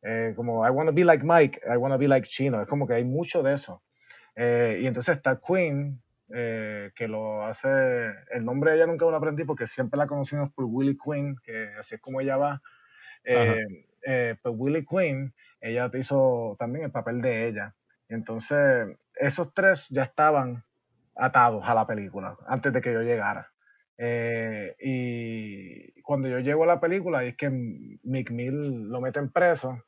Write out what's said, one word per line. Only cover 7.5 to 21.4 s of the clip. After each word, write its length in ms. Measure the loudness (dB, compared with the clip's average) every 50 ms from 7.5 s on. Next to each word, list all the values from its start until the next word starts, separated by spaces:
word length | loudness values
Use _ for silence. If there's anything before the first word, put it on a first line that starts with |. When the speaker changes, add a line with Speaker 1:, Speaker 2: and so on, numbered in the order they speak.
| -8 -4 0 2 4 4 4 4 2 0 -2 -4 -6 -10 -12 _
Speaker 1:
el 140 | -6 -6 -4
nombre 260 | -2 -2 2 2 4
de 60 | 6 6
ella 80 | 4
nunca 180 | 4 4 2 2
me 60 | 2
lo 60 | 2
aprendí 260 | 2 0 -2 -2 -2 -4
porque 220 | -4 -4 -4 -6
siempre 320 | -8 -4 -6 -4 -2 0 0
la 80 | 0
conocimos 440 | 0 0 -4 -4 -4 -2 -4 -4 -4 _
por 120 | -6 -4
Willie 320 | -4 -2 0 0 0 0
Queen, 380 | -2 -4 -6 -4 -4 -4 -4 -6 -8 _
que 280 | -12 -10 -10 -10 -10 -12 -16
así 180 | -14 -14 -14
es 40 | -14
como 200 | _ -8 -6 -4
ella 160 | -2 0 0
va. 260 | 0 0 0 -2 -6 _ -18 _ _ _ _ _ -20 -20 -20 -20 -16 _
Speaker 2:
Ajá. 0 |
Speaker 1:
Eh, 420 | 2 4 4 4 4 4 2 -2 -6 -10 -16 _ _ _ _ -6
eh, 300 | -2 0 0 0 -2 -4 -4 _
pues 120 | -6 -4
Willie 280 | -2 -2 0 0 -2 -2
Queen, 500 | -2 0 0 0 0 0 -4 -6 -8 -10 _ _ _ _ _
ella 300 | -8 -4 -2 -2 -2 -2 -4
hizo 600 | -6 -4 0 2 4 4 4 4 2 -2 -4 -4 -6
también 260 | -6 -6 -4 -6 -6
el 80 | -6 -6
papel 280 | -6 -4 -4 -4 0
de 280 | 0 0 0 0 -2 -2
ella. 260 | -4 -4 -8 -10 -12 _ _ _ _ _ _ _
Entonces, 760 | -10 -10 -8 -6 -8 -8 -4 0 2 4 6 6 6 4 2 -2 -8 -16 _ _ _
esos 380 | -2 -2 -2 0 -2 -4 -4 _
tres 360 | 4 4 4 4 4 0 -4
ya 140 | -2 -2 -2
estaban 600 | -2 _ 4 4 6 6 4 2 0 -6 -10 -12 _ _ _ _ _ _ _ _ _ _
atados 540 | -2 -2 2 6 6